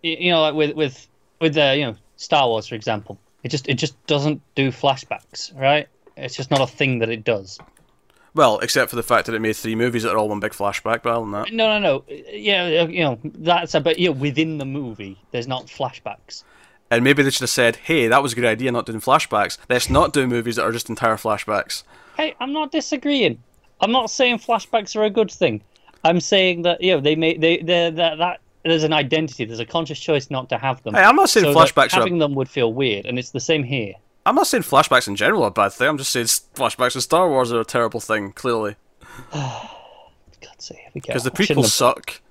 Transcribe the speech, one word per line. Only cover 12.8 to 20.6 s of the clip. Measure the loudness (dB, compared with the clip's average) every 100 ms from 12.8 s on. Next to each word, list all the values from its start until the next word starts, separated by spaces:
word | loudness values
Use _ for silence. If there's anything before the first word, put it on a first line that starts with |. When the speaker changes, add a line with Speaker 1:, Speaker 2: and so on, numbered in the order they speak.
Speaker 1:
uh, | 0
you | 0
know, | -2 -2
that's | -10 -6 0 0 0
a, | -2
but, | 0 0
you | 0
know, |
within | 0 -2 -2 -2 -4
the | -8
movie, | -8 -10 -12 -14 -16 _
there's | -8 -6
not | -8 -10
flashbacks. | -8 -8 -8 -14 -14 _ -20 _ _ _ _ _
Speaker 2:
And | 2
maybe | 4 4
they | 2
should | 0
have | -2
said, | 2 2 2
"Hey, | -2 2 4
that | 2
was | 2
a | 0
good |
idea, | 0 0 -2
not | -2 -6
doing | -6
flashbacks. | 2 2 2 0 0 -4 -2
Let's | -2 2
not | 2 2
do | 2 0
movies | -2 -2
that | -2